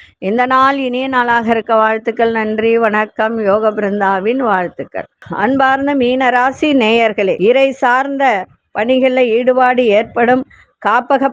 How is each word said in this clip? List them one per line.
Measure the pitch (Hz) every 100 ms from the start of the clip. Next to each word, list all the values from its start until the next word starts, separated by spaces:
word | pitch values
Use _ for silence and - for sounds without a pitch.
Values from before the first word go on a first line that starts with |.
| - _
இந்த | 185 226 254
நாள் | 262 269 277
இனிய | 262 247 269
நாளாக | 262 240 233 226
இருக்க | 226 220 226
வாழ்த்துக்கள். | 220 220 226 226 226
நன்றி, | 226 214 214 226 226
வணக்கம். | 226 208 214 - 220 226
யோக | 208 208 220
பிருந்தாவின் | 214 208 202 196 196 196 262
வாழ்த்துக்கள். | 247 190 175 - 135 - - _ -
அன்பார்ந்த | - 208 269 262 269 277 285
மீன | 240 254 262
ராசி | 247 254 262 302
நேயர்களே, | 285 214 233 226 208 196 170
இறை | 185 247 269
சார்ந்த | 262 254 254 277 277 269 208 185 _ _ -
பணிகள்ல | 226 262 254 254
ஈடுபாடு | 254 220 247 254 254 247 247
ஏற்படும். | 202 233 - 240 254 262 - _ _ -
காப்பக | 226 247 269 269